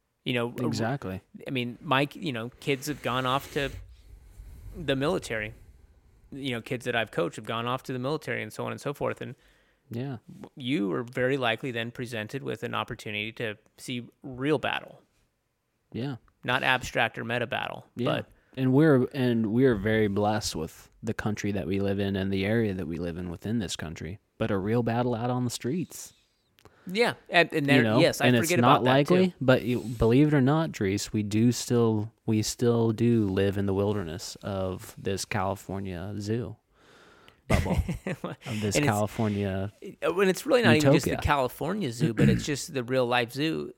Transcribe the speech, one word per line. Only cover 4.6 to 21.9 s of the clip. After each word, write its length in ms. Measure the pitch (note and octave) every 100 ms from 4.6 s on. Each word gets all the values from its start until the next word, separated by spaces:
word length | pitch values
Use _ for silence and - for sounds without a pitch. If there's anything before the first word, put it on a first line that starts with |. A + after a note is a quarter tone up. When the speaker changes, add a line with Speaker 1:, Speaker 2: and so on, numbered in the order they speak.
| - F3+
Speaker 1:
the 180 | C#3+ C3+
military. 580 | C#3+ F3+ - A2+ G#2+ - - - - _ _ _ _
You 200 | C#3 C3+
know, 100 | A#2
kids 240 | - B2+ B2
that 100 | A#2
I've 160 | A2
coached 240 | - E3 -
have 80 | A2
gone 220 | A2+ A#2+
off 160 | B2+
to 100 | -
the 60 | C3
military 440 | B2+ D3+ - A#2
and 80 | A2
so 140 | - A#2+
on 60 |
and 100 | A2+
so 120 | C#3+
forth. 280 | C#3+ B2+ A2+
And 140 | A#2+ B2+ _ _ _ _ _
Speaker 2:
Yeah. 280 | A#2 C#3 B2+ - - - -
Speaker 1:
you 360 | B2 D#3 G3
are 120 | D3
very 340 | A#2+ A#2+ B2+ C#3
likely 340 | A#2+ A2 C#3
then 200 | A#2 A#2
presented 520 | - A#2+ A#2 G#2+ C#3
with 200 | C#3 A#2+
an 100 | A#2
opportunity 580 | A2+ G#2+ B2 A2+ G#2 A2
to 240 | A#2 A2+ G2+ _ _
see 300 | - B2 A#2 _
real 340 | C#3 B2 C#3 D3
battle. 420 | G#2+ - - - _ _ _ _ _ _ _ _ _
Speaker 2:
Yeah. 220 | A2 C3+ B2 _ _
Speaker 1:
Not 200 | B2+ B2+
abstract 540 | C3+ B2+ - C3+ A#2 B2+
or 80 | A#2
meta 200 | A#2+ A#2+
battle, 380 | G#2+ G2+ - - -
Speaker 2:
Yeah. 100 | A#2+
Speaker 1:
but 240 | A#2+ A#2 _ _ -
Speaker 2:
And 140 | C3
we're, 340 | C3 D#3+ C3+ B2+
and 340 | C#3+ B2+ A#2 A2
we're 220 | A#2 C3+ G#2+
very 320 | G2+ A2 G#2+
blessed 480 | G2 G#2 G#2+ - E2
with 340 | D#2+ - - _
the 100 | A2
country 380 | G#2 A2 G#2 G#2
that 160 | G2+ D#2+
we 120 | G2
live 200 | G2